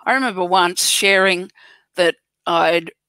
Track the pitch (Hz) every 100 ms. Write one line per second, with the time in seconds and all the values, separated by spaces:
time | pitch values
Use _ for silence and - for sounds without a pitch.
0 | - 262 254 185 175 185 175 185 - -
1 | 196 190 190 180 190 _ - _ _ -
2 | 170 - _ _ - 170 165 170 165 -